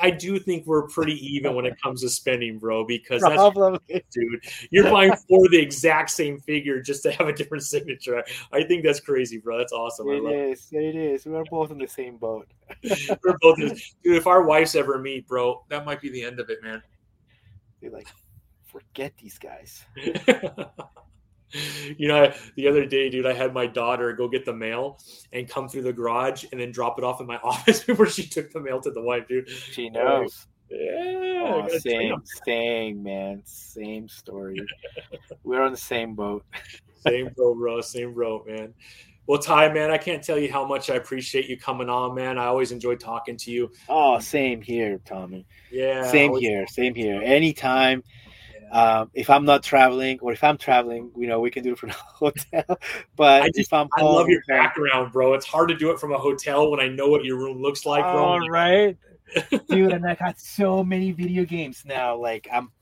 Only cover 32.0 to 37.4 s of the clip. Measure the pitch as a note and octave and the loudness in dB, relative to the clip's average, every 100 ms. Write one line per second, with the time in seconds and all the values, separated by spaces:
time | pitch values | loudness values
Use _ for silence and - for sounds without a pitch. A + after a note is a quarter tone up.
32 | A2+ - - - - A#2 A#2 A#2 A2 G#2 | -2 -4 -10 -10 -4 -2 -2 -2 -6 -8
33 | G2+ G2 G2 G2+ - - - A2+ G#2+ A2 | -10 -8 -8 -10 -16 -20 -20 -16 -12 -12
34 | A2 - - G2 G2 F#2+ G#2 - - - | -16 -20 -18 -14 -12 -12 -14 -16 -18 -18
35 | - - _ - - B2+ C3+ B2+ - A#2+ | -20 -20 _ -16 -6 0 0 -2 -6 -6
36 | A2+ G#2+ G#2 G#2 - - - - _ _ | -6 -8 -8 -8 -12 -20 -20 -20 _ _
37 | D3+ B2 B2+ B2 | -2 -2 -4 0